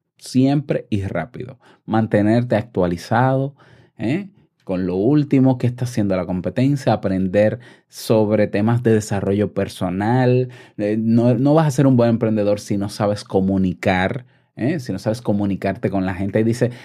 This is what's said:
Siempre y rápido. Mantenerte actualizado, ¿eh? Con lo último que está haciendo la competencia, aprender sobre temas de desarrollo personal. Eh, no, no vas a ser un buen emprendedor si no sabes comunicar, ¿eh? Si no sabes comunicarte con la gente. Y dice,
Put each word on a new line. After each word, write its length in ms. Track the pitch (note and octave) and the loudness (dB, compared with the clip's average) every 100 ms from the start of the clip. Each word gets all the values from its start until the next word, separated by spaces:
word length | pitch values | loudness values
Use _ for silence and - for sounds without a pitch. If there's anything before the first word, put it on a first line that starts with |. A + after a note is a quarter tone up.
| _ _ | _ _
Siempre 680 | - B2+ C3+ D3 - D3 - | -4 2 2 2 -2 -6 -4
y 120 | G2+ | -6
rápido. 560 | F#2+ E2+ E2 E2 - - _ _ | -4 -6 -8 -12 -14 -16 _ _
Mantenerte 720 | - A2 A2 G#2+ G#2 A#2+ B2 B2+ | -2 0 2 2 2 2 2 -2
actualizado, 1000 | A#2+ G2 F2+ F2 - A#2 C3 C3+ C#3 - - - _ - | -2 -2 -2 -2 -2 0 2 0 -4 -10 -20 -20 _ -8
¿eh? 320 | G#2+ E3 G3 _ _ _ | -4 -4 -6 _ _ _
Con 220 | - F#2 F#2 | -6 -4 -2
lo 100 | F#2 | 0
último 600 | A2 D3+ C#3 C3+ C3 B2+ | 2 2 2 4 4 2
que 100 | A#2+ | -2
está 180 | B2 B2 | -2 -4
haciendo 280 | B2 G2+ F#2 | -2 -2 -2
la 100 | F2 | -2
competencia, 680 | F#2 F2+ G#2+ C3 C#3 - | -4 -4 0 0 0 0
aprender 680 | G#2+ G2+ F#2 F#2+ G2 G#2+ B2 - - _ | 0 0 -2 0 4 2 0 -12 -20 _
sobre 600 | - - A2+ G#2 G#2+ G#2 | -10 0 2 4 2 0
temas 340 | G2 G#2+ A#2+ | 0 0 2
de 100 | A#2 | 2
desarrollo 600 | A2 - G2+ G2 G2+ G2+ | 2 0 -4 0 0 -2
personal. 960 | - G2 - F2+ F#2 G#2 B2+ B2 B2+ B2 - - - | -2 -6 -4 -4 -2 0 2 2 2 0 -8 -18 -4
Eh, 220 | G#2+ A2 | -2 0
no, 360 | A2 A#2 A#2+ | 2 4 4
no 200 | B2 C#3 | 2 4
vas 140 | D#3 D3+ | 4 2
a 20 | |
ser 160 | B2+ C3+ | 2 4
un 100 | B2 | 4
buen 140 | A#2 | 4
emprendedor 500 | A2+ A2+ A2 G#2 G2+ | 2 0 0 0 -2
si 160 | - G2+ | -4 -6
no 140 | G2+ | -6
sabes 340 | - G#2 G#2 | -4 -2 -2
comunicar, 1000 | - G2+ F#2+ F#2+ F#2 E2+ G#2 F#2 F#2+ - - _ _ - | -2 0 2 0 0 0 0 0 0 -4 -12 _ _ -6
¿eh? 220 | A#2 F3 | -4 -4
Si 140 | B2 | -6
no 60 | F#2+ | -6
sabes 240 | A#2+ A2 | -4 -4
comunicarte 640 | - G2+ G2+ F#2 G2 F#2 G#2 | -2 -2 -2 -2 -4 -4 -2
con 160 | F#2+ | -2
la 80 | F#2 | -2
gente. 280 | F2+ G2 A2 | -4 -2 0
Y 40 | |
dice, 260 | A2+ B2 B2 - | 0 0 -2 -4